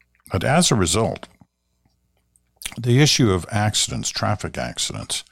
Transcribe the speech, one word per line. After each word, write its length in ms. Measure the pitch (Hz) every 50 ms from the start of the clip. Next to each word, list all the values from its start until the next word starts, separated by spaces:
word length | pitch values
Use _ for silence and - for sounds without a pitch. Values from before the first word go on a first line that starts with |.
| _ _ _ _ _ -
that 120 | - 92 107
as 280 | 120 143 175 175 -
a 40 | 147
result, 520 | 104 90 80 - 110 113 90 - - - - _ _ _ _ _ _ _ _ _ _ _ _ _ _ _ _ _ _ _ _ _ _ _ _ _ - - - -
the 220 | - 117 123 120 131
issue 320 | 151 143 - - 127 104
of 140 | 95 90 80 -
accidents, 580 | - 104 104 107 - - - - 123 - - -
traffic 480 | - - - 101 104 - - 80 71
accidents, 680 | 65 62 58 57 - - - - 52 - - - - - _